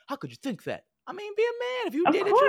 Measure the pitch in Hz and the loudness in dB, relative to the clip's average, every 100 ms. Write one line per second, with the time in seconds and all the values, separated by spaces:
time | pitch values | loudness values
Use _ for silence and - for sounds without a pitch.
0 | - 285 220 117 277 190 147 92 _ _ | -12 -10 -10 -8 -8 -6 -6 -8 _ _
1 | - 370 415 415 466 466 494 508 427 262 | -16 -12 -8 0 0 0 -4 -2 -4 0
2 | 349 359 392 427 | 2 2 4 4